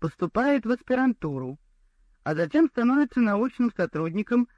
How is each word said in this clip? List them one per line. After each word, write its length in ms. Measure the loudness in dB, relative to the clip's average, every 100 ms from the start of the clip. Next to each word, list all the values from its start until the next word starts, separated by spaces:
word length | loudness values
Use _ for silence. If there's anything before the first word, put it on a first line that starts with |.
поступает 640 | -8 -4 -4 0 2 0
в 60 | 0
аспирантуру, 880 | -4 -2 0 0 0 -4 -6 -8 -12 _ _ _ _ _ _
а 120 | -4
затем 360 | -2 0 2 2
становится 500 | 2 2 2 2 2
научным 500 | 2 2 -2 0 -2 -2
сотрудником 720 | -4 -4 -4 -4 0 0 0